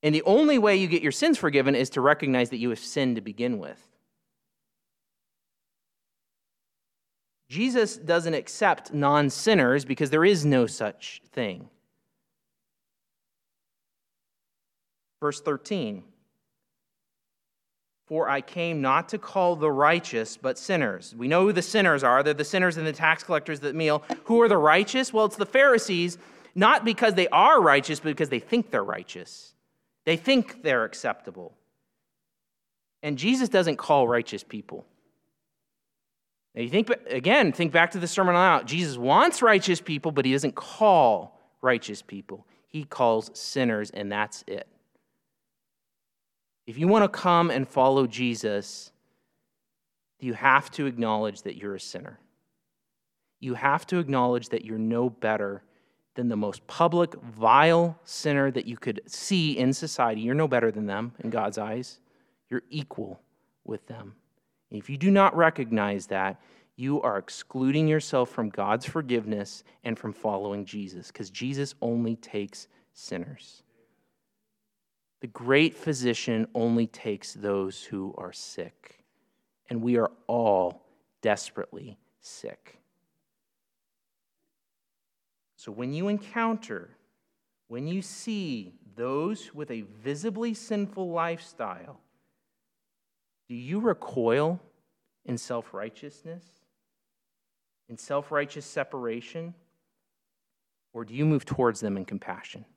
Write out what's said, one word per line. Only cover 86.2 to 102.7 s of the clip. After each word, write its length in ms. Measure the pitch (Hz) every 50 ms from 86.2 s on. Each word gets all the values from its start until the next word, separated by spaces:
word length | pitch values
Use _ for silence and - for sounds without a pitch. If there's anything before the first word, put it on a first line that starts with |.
| 202 - - 233 226 226 220 220 - - 113 92 87 - _ _ _ _ _ _ _ _ _ _ _ _ _ _ _ _
when 180 | 117 120 139
you 140 | 156 175 196
see 800 | 190 - - - - - 220 208 190 160 131 113 98 90 - _ _ 104 95
those 580 | - 120 127 135 143 156 180 220 208 - - -
with 180 | 147 151 147
a 120 | 120 113 104
visibly 720 | 98 104 107 107 135 143 147 170 226 196 208 233 240 226
sinful 560 | 208 - - 220 208 202 196 202 190 190 180
lifestyle, 920 | 170 165 165 170 170 165 - - - _ 120 101 90 87 - - 135 - _ _ _ _ _ _ _ _ _ _ _ _ _ _ _ _ _ _ _ _ _ _ _ _ _ _ _ _ _
do 80 | _ 123
you 240 | 120 123 131 170 208
recoil 800 | 220 233 180 - - - - 131 117 113 113 135 147 160 175 180 - _ _ _ _ _ _ _ _ _ _ _ _
in 100 | - 123
self-righteousness, 1300 | 117 - - 127 117 110 - - 95 104 113 110 - - 143 143 _ _ 160 165 180 170 _ _ _ _ _ _ _ _ _ _ _ _ _ _ _ _ _ _ _ _ _ _ _ _ _ _ _ _ _
in 80 | 120 110
self-righteous 680 | - - 139 143 143 - 156 147 143 143 - 156 143
separation, 880 | - - 156 135 - - 135 123 117 113 120 117 - - 165 165 170 175 _ _ _ _ _ _ _ _ _ _ _ _ _ _ _ _ _ _ _ _ _ _ _ _ _ _ _ _
or 100 | 117 113
do 80 | 101 113
you 140 | 135 147
move 180 | 156 156 139 -
towards 360 | - - - 127 120 110 101
them 180 | 113 107 98 95
in 80 | 92
compassion? 580 | - - 95 - - 92 - - - - - 113 _